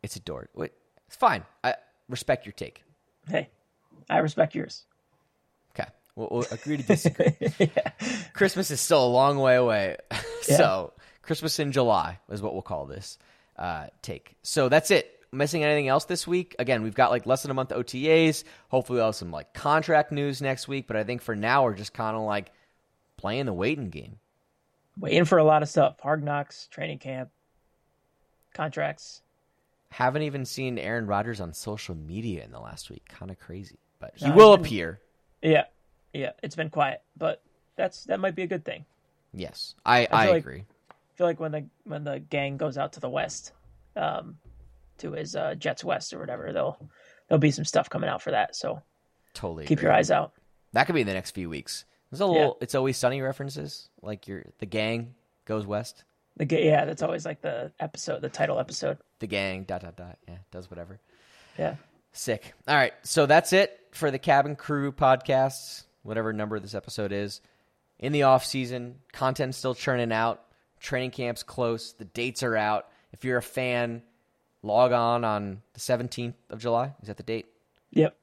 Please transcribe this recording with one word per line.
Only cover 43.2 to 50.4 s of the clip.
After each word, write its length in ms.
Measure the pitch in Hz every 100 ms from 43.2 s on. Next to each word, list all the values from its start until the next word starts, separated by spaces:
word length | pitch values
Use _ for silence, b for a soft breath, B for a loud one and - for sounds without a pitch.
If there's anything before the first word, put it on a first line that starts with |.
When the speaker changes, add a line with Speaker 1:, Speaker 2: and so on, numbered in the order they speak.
| 156 - - _ _ - _ -
Speaker 2:
um, 420 | 156 160 - 160 - - - - _ _
to 140 | 160
his, 240 | 151 151 -
uh, 180 | 143
Jets 300 | 147 143 -
West 300 | - - -
or 40 | -
whatever, 340 | - - -
there'll, 240 | 175 - - - b b b _
there'll 100 | 160
be 100 | 147
some 160 | 139 151
stuff 240 | - 156
coming 180 | - 151
out 140 | 135
for 80 | -
that. 260 | 110 - -
So 260 | - - _ _ _ _ _
Speaker 1:
Totally 320 | - 92 82 73
Speaker 2:
keep 120 | 156
Speaker 1:
agree. 100 | 160
Speaker 2:
your 40 |
eyes 180 | 165 156
out. 220 | 147 - _